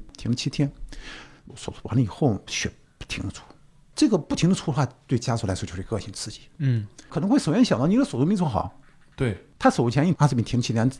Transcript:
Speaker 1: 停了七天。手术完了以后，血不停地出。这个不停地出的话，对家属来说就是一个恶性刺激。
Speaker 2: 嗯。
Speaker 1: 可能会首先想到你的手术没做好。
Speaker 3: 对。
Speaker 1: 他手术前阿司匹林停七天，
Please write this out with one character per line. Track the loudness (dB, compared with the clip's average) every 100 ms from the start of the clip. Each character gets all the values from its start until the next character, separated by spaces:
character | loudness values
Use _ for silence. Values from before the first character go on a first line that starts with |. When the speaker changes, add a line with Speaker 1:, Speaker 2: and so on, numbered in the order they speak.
| -6 -8
Speaker 1:
停 | -4
了 |
七 | -2 -2
天。 | 0 -2 -2 -12 -12 -14 -16 -20 -20 -20 -14
手 | -12
术 | -10
完 | -2 0
了 |
以 | 0
后， | 0 0 0 -4
血 | -6 -6 -8 _ _
不 | -12
停 | -8
地 | -8
出。 | -10 -18 -20 -20 _ _
这 | 0 2
个 | 2
不 | 0 2
停 | 2
地 |
出 | 2 0
的 | 0
话， | -2 -4 -4
对 | -2
家 | 0
属 | -2 -2
来 |
说 | -4 -6
就 |
是 | -8
一 |
个 | -6 -6
恶 |
性 | -6
刺 | -10 -12
激。 | -12 -20 -4
Speaker 2:
嗯。 | 0 0 -4 -12 -8
Speaker 1:
可 | -4
能 | 2
会 | 2
首 | 4
先 | 4
想 | 4 4
到 | 4
你 | 2
的 |
手 | 2 2
术 | 2
没 | 2
做 | 0
好。 | 0 -4 -10 -20 -20 -20 -4
Speaker 3:
对。 | -2 -2 -12 _
Speaker 1:
他 | 2
手 | 4
术 | 2
前 | 2 2 4
阿 | 2
司 |
匹 | 2
林 |
停 | 0 0
七 | 0
天， | 2 0